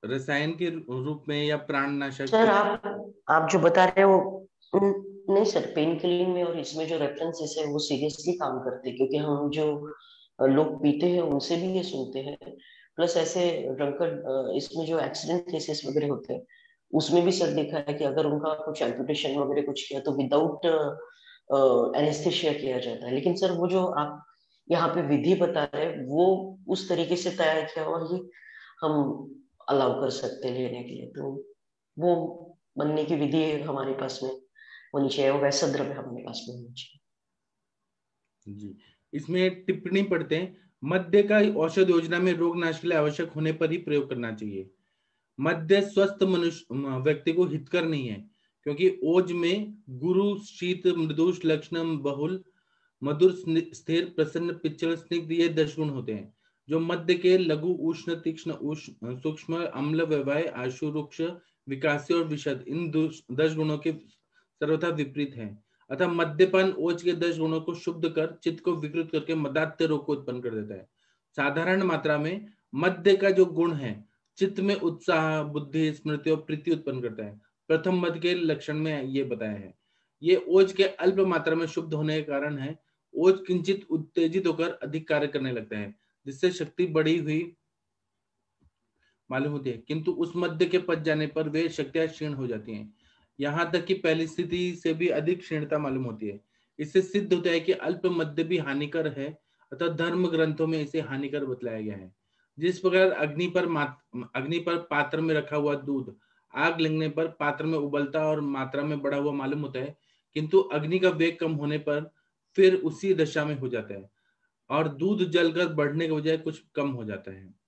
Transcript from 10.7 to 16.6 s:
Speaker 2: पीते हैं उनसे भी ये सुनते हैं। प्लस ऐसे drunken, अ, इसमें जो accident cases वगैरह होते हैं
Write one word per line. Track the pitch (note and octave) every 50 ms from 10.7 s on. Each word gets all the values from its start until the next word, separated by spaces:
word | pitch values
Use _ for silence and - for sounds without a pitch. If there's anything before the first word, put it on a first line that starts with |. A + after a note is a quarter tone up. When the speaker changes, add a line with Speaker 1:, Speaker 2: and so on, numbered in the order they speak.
| - - -
Speaker 2:
पीते | D3 D3 D3 E3+
हैं | F3+ F3 F3+ E3
उनसे | D#3 C#3+ C#3 C3+ - E3+
भी | E3+ F3
ये | F#3 F#3 F#3 F3
सुनते | - - C#3 C3 B2+ - C3+
हैं। | C3+ C#3+ C#3+ - - - - - - - - - - _ _
प्लस | - E3 E3+ -
ऐसे | E3+ D#3 D#3+ - F#3 F3 F3 E3 - - C3 C3
drunken, | C3+ D3 C#3+ C#3 - F3 E3+
अ, | D#3+ D3 - - C3 C3+ C3 B2+ -
इसमें | C3 C#3+ - - D#3+ E3
जो | D#3 E3 D#3+
accident | C#3 B2+ - - - D3 E3 F3+ F3
cases | F3 E3+ D#3 D3+ - D3+ D3+ -
वगैरह | C3 C3+ D3+ D3+ C#3+
होते | C#3+ - - - -
हैं | B2+ - _ _ _